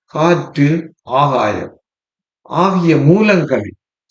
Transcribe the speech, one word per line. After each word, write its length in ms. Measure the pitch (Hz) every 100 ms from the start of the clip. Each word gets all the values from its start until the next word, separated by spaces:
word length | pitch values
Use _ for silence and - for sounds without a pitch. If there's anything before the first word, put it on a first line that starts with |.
காற்று, 880 | _ 143 165 165 143 147 143 170 165 _
ஆகாயம் 800 | - 131 143 123 107 92 - - _ _ _ _ _ _
ஆகிய 540 | - 147 190 185 170 147
மூலங்களின் 840 | 139 196 214 185 147 120 101 - _ _ _